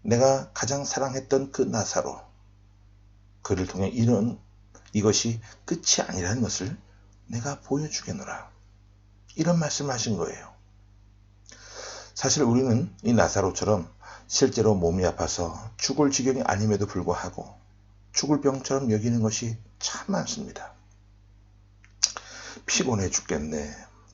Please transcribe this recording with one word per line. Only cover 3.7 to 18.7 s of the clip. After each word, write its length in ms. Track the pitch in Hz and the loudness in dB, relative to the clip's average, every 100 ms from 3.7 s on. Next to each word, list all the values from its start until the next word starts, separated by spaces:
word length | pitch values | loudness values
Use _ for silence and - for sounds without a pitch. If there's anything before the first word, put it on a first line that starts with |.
| 95 95 | -2 -2
이런, 500 | - 117 107 117 - - - - - - | 2 4 4 2 -2 -16 -20 -20 -20 -4
이것이 480 | 104 104 101 117 113 - - | 2 2 2 0 -4 -10 -18
끝이 420 | - 170 - - - | -6 -4 0 0 0
아니라는 360 | 92 87 123 | -4 -2 0
것을 340 | 104 - 110 180 - - - - - | -2 -2 -6 -8 -14 -20 -20 -20 -10
내가 340 | 117 143 143 | -8 -6 -10
보여주겠노라. 920 | - 139 151 - - 90 - - - - - - - - - - - - | -4 -2 -2 -8 -8 -10 -10 -12 -14 -20 -20 -20 -20 -20 -20 -20 -14 -2
이런 220 | 170 170 | 2 2
말씀을 340 | 151 - 143 | 2 -2 -4
하신 240 | 123 120 95 | -2 -2 0
거예요. 360 | 80 - - - _ - - - - - - _ - - - - - - - | -2 -6 -16 -20 _ -20 -20 -20 -20 -20 -20 _ -20 -20 -18 -14 -14 -14 -14
사실 280 | - 135 151 | -4 0 4
우리는 500 | 123 120 131 113 175 - | 4 4 4 2 0 -2
이 100 | 113 | 2
나사로처럼 760 | 117 85 101 92 - - 104 82 - - - - | 4 4 4 0 0 2 2 0 -14 -20 -20 -4
실제로 480 | - 131 - 107 | 2 2 6 4
몸이 300 | 98 85 92 | 6 4 4
아파서 680 | 90 - 82 - 85 80 - - | 2 0 -4 -2 -4 -4 -14 -6
죽을 340 | - 135 143 | -2 2 2
지경이 320 | 139 127 131 | 4 0 0
아님에도 440 | - 98 107 98 104 | 0 2 2 2 0
불구하고 720 | 92 85 82 90 - - - - - - - - | -2 -2 -2 -4 -10 -14 -16 -20 -20 -20 -20 -6
죽을 280 | - 139 143 | -4 0 2
병처럼 500 | 143 131 - | 2 -2 -2